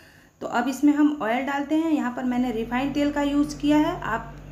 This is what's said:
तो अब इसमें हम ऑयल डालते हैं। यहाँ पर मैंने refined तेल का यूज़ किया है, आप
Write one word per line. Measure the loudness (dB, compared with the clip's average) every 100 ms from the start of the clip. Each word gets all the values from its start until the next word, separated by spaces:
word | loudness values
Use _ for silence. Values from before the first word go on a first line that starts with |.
| -20 -20 _ -12
तो | -6
अब | -2 -2
इसमें | 2 4
हम | 6 4 2
ऑयल | -2 -2 -2
डालते | -4 0 0
हैं। | 2
यहाँ | 0 -2
पर | -4 -2
मैंने | 0 0
refined | -2 -2 -2 -2
तेल | 0 0
का | 0
यूज़ | 0 2 0 0
किया | 2 4
है, | 2 -2
आप | -4 -6 -8 -16 -16